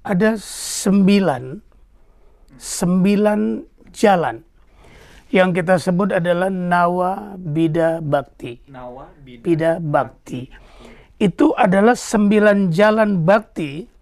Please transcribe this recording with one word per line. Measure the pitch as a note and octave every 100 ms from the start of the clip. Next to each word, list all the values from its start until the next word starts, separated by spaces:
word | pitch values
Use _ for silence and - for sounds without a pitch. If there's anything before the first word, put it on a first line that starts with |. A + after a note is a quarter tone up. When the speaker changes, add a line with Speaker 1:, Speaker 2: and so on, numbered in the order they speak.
Speaker 1:
ada | - F#3+ A3 A3
sembilan, | - - - - - G3 F#3+ G3+ F#3 C3 B2+ F3 _ _ _ _ _ _ - _ _
sembilan | - - - F3+ F#3 F#3 G3+ G#3 G#3 G#3+ A3 - _ -
jalan | - G#3+ F#3 D3 A2+ _ _ _ _ - - - - _
yang | F#3+ F#3
kita | F3 E3+ F#3
sebut | F#3 F3 F#3
adalah | G3 E3+ F3 F#3
Nawa | F#3+ F3+ F3 F3 F3+ F3+ G3 G#3
Bida | G3 F3+ D3+ E3 D#3+ E3 E3
Bakti. | D#3 C#3+ C3+ _ B2+ A#2+ _
Speaker 2:
Nawa | C3+ B2 B2+ D#3+ D#3+
Bida | C3+ A#2+
Speaker 1:
Bida | E3+ E3 E3 E3+
Bakti. | D#3+ C#3+ B2 - - B2+ B2+
Speaker 2:
Bakti. | - - - - - - _
Speaker 1:
Itu | G#3 - D4
adalah | - A3+ F#3+ G#3+
sembilan | B3 - A3 G#3 G#3+ G#3 G3+ G3
jalan | E3 G#3 A3 G#3+ G3
bakti | D#3+ G#3+ G#3+ - D3+ C#3+ A#3 _